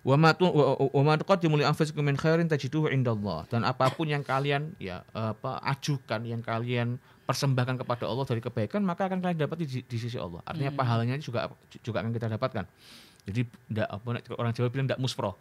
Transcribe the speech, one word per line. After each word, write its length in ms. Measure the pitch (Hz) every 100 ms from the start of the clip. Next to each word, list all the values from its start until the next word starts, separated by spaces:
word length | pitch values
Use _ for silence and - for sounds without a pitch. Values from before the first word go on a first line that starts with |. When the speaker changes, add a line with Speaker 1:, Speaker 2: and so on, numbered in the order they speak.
Speaker 1:
"Wa 160 | 127 143
ma 160 | 160
tu-, 160 | 151 180
wa, 240 | 151 127
wa, 140 | 135 135
wa 140 | 143
ma 100 | 147
tuqaddimu 480 | 156 - 196 170 151
li 40 | 139
anfusikum 340 | 147 156 151
min 160 | 147 139
khairin 320 | 160 165 165
tajiduhu 400 | 147 127 156 151
indallah." 560 | 131 123 110 101 80
Dan 160 | - 117
apapun 480 | 107 135 131 135 160
yang 160 | 143
kalian, 480 | 139 135 143 143 156 -
ya, 260 | 95 87 -
apa, 480 | 104 110 107 131 104 -
ajukan, 560 | 135 - 143 - 113
yang 160 | 117 117
kalian 560 | 117 113 120 123 120 123 - -
persembahkan 520 | - 131 143 127 123 127
kepada 320 | 120 120 -
Allah 160 | 120
dari 160 | 135 113
kebaikan, 400 | 113 113 104 208
maka 240 | 190 170
akan 160 | 190 185
kalian 160 | 180 165
dapati 280 | 143 165
di, 140 | 156 127
di 120 | - 117
sisi 180 | 120 123
Allah. 240 | 90 85
Artinya 320 | - 165 139
Speaker 2:
Hmm. 60 | 143
Speaker 1:
pahalanya 360 | 123 113 117 135
juga, 360 | 156 117 - - _ -
juga 240 | - 107
akan 80 | 110
kita 240 | 117 117
dapatkan. 320 | 107 131 110 92 _ - - - -
Jadi 160 | - 107 120 - -
ndak, 180 | 107 -
apa, 140 | 98 120
nek 140 | 120 -
orang 200 | 110 117
Jawa 160 | 113 120
bilang 200 | 131 135
ndak 80 | -
muspro. 400 | 127 - 107 -